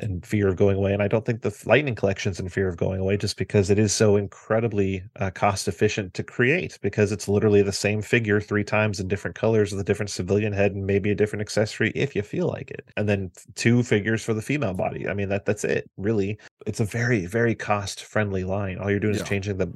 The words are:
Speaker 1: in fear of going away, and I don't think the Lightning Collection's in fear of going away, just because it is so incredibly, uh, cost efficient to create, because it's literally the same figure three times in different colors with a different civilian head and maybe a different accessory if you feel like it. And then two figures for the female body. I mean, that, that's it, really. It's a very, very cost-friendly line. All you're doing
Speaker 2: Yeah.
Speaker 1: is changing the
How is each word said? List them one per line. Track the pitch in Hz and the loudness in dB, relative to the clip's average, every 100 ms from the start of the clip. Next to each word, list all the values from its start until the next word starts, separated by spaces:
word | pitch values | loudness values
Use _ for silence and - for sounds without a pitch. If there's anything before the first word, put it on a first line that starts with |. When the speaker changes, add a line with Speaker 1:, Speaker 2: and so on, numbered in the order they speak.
Speaker 1:
in | 107 92 | -6 -6
fear | - 107 98 | -2 2 2
of | 87 | 4
going | 101 98 | 2 4
away, | 98 | 2
and | 101 | 2
I | 101 | 2
don't | 113 113 | 0 0
think | 117 | -2
the | 110 - 101 | -4 -6 2
Lightning | 123 147 110 | 4 4 -2
Collection's | 98 98 104 87 | -2 0 -4 -4
in | 92 | -4
fear | 95 95 | -2 -2
of | 85 | 0
going | 95 95 | -2 0
away, | 95 101 | 0 0
just | 101 - | -2 -4
because | 95 104 92 | 0 2 4
it | 101 | 4
is | 107 | 4
so | - 107 101 | 4 4 4
incredibly, | 98 - - 110 117 104 95 95 95 - | 0 -10 -2 0 0 0 0 -2 -8 -6
uh, | 98 | -6
cost | - 104 101 - | 0 0 0 -4
efficient | - 107 - 92 | 0 0 0 -6
to | - | -8
create, | - - 120 180 - - | -10 0 2 2 -4 -6
because | 101 110 101 | -4 2 2
it's | 104 - | 0 0
literally | 101 107 104 | 2 6 6
the | 98 | 4
same | - 101 107 | 2 0 0
figure | 104 120 107 104 | 0 0 2 0
three | - 104 | 0 -2
times | 101 107 107 95 | 0 0 0 -2
in | 92 | -4
different | 98 92 - | -4 -6 -2
colors | 110 110 104 | 2 2 2
with | 98 | -2
a | |
different | 98 101 104 | -2 -2 -2
civilian | - 90 101 107 | -6 0 0 0
head | 98 101 | 2 2
and | 101 98 | 2 0
maybe | 98 104 | 2 2
a | 98 | 2
different | 107 104 | 0 0
accessory | 104 104 110 - 113 - | -2 -2 -2 0 -2 0
if | - 98 | -2 -2
you | |
feel | 104 - 165 | -4 -4 -4
like | - - | -4 -10
it. | - - - | -14 -10 -4
And | 104 | 0
then | 101 92 - - - | 0 -2 -12 -18 -2
two | 117 123 | 2 4
figures | 117 107 101 110 | 4 2 2 -2
for | - | -2
the | 107 | -4
female | - 147 110 | -2 -2 -2
body. | 90 87 - - | -2 -4 -4 -6
I | |
mean, | 101 98 | -4 -2
that, | 98 - | -2 -2
that's | 107 | -2
it, | - 71 - - | 0 -2 -4 -6
really. | 98 110 98 107 - _ - | -2 0 -2 -6 -12 _ -10
It's | 104 | -4
a | 107 | -4
very, | 117 120 113 87 | -2 0 0 0
very | 113 117 98 | 0 0 0
cost-friendly | - 104 101 - - 110 104 95 | -2 -2 -2 -10 -4 -2 0 -2
line. | 92 98 98 90 | -2 -4 -4 -4
All | 98 | -2
you're | 101 | 0
doing | 107 104 | 0 -2
Speaker 2:
Yeah. | |
Speaker 1:
is | - | -2
changing | 98 101 95 | -4 -2 -4
the | 87 | -4